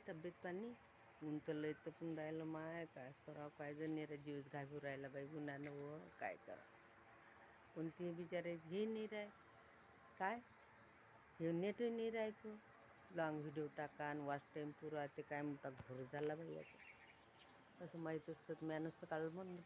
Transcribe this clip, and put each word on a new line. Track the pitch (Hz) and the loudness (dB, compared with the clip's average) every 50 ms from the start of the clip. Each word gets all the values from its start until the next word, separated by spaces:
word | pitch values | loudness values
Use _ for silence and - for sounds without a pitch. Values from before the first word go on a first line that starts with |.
| - 208 | 0 -2
तब्येत | 175 160 165 175 170 - - | -4 -2 -2 -4 -4 -2 -2
पाणी? | 180 175 190 226 240 240 - - - - - - - - - | 0 0 0 0 -2 -4 -8 -12 -18 -20 -20 -18 -18 -10 -4
ऊन | 156 151 151 151 | 0 0 2 2
तर | - 165 151 | 2 2 2
लय | 151 151 151 151 - | 4 4 2 2 0
तपून | - 165 160 - 165 165 160 156 | -2 -6 -4 -2 0 0 0 2
राहिलं | 156 156 160 160 160 160 | 0 0 0 0 0 0
माय, | 160 156 160 160 165 170 165 156 | 0 0 0 0 0 0 -2 -2
काय | - 143 127 131 143 - - | -4 -6 -8 -8 -10 -10 -10
करावं | 156 151 147 147 147 - - | -8 -6 -4 -4 -4 -4 -2
काय | 147 147 147 | -2 -2 0
जण, | 147 160 156 | 2 2 2
निरा | 156 156 156 151 151 143 | 4 2 2 0 -2 -2
जीवच | 143 147 143 143 139 139 | -2 -2 -2 -2 -2 -2
घाबरू | 147 143 139 139 147 143 | -2 -2 -2 -2 -2 -2
राहिला | 139 139 135 135 139 131 | 0 0 0 0 0 -2
बाई | 135 139 139 143 156 | -2 -2 -2 -2 -2
उन्हानं | 151 147 147 139 139 147 147 143 | 0 0 0 0 0 -2 -2 -2
व | 143 143 147 151 160 180 170 - - | -2 -2 -4 -4 -6 -8 -10 -4 -2
काय | - 98 87 - | 0 0 0 -2
करावं. | - - 92 - - - - - - - - - - - - - - - - - - - - - - - - | -6 -8 -8 -8 -10 -12 -18 -18 -18 -18 -18 -18 -18 -18 -18 -18 -18 -18 -18 -18 -18 -18 -18 -18 -18 -6 -2
कोणते | 165 160 160 - - 175 175 170 | 0 0 0 0 0 0 0 2
बिचारे | 170 175 165 180 175 165 170 170 165 | 0 0 2 2 2 2 2 0 -2
घे | 160 160 175 202 214 | -2 0 2 4 4
नाही | 220 220 214 220 208 | 4 4 2 2 0
राय, | 214 208 208 208 - - - - - - - - - - - - - - - - - - | 0 -2 -2 -4 -6 -12 -16 -18 -18 -18 -18 -18 -18 -18 -18 -18 -18 -18 -18 -12 0 4
काय | 190 196 226 240 240 - - - - - - - - - - - - - - - - - - - | 4 4 4 2 -2 -8 -14 -18 -18 -18 -18 -18 -18 -18 -20 -20 -20 -18 -18 -18 -18 -14 -2 4
हे | 165 165 170 | 6 6 6
नेटही | 170 185 208 202 - 240 233 | 8 6 4 4 6 4 4
नाही | 233 226 226 226 | 6 4 4 4
राहतो. | 220 226 214 220 214 - - 214 214 214 - - - - - - - - - - | 4 4 4 4 2 0 -4 -6 -6 -8 -10 -14 -18 -18 -18 -18 -18 -18 -14 0
लाँग | 185 175 160 156 156 151 | 4 6 6 6 6 4
व्हिडिओ | 147 156 143 156 151 143 - - | 2 0 2 0 0 0 0 0
टाका | 147 143 - - 147 | -2 0 0 0 2
आणि | 147 147 151 | 2 2 4
वॉच | 143 139 143 143 - - | 4 4 2 2 0 -2
टाइम | - 156 147 147 147 - | -2 -2 -2 -2 -2 -4
पुरा, | 156 151 151 147 143 139 | -4 -2 0 2 0 0
ते | - 156 147 | 0 -4 -2
काय | - 147 143 | 0 2 2
म्हणतात | 147 147 143 135 - 139 135 123 - | 4 2 2 0 -2 -4 -4 -4 -6
घोर | - 127 127 131 | -6 -4 -4 -2
झाला | 131 147 143 151 151 151 | -2 0 2 4 4 2
बाई | 160 165 160 156 | 2 0 -4 -4
याचा. | 156 151 - - - - - - - - - - - - - - - - - - - - - - - | -4 -6 -8 -12 -14 -14 -14 -14 -16 -16 -18 -18 -18 -20 -20 -18 -18 -18 -18 -18 -18 -20 -18 -10 -8
असं | 180 160 - 165 | -8 -6 -2 0
माहीत | 165 160 160 156 - - | 2 2 2 2 2 -2
असतं | 160 - - - 160 | -4 -4 -2 -2 -2
तर | 156 160 | 0 2
म्या | 160 156 156 | 4 4 4
नसतं | 160 165 - - 180 | 4 2 0 -4 -2
काढलं | 170 165 156 160 165 | 0 2 4 4 2
म्हणून | 165 185 190 185 180 175 165 | 2 0 -2 -4 -4 -6 -4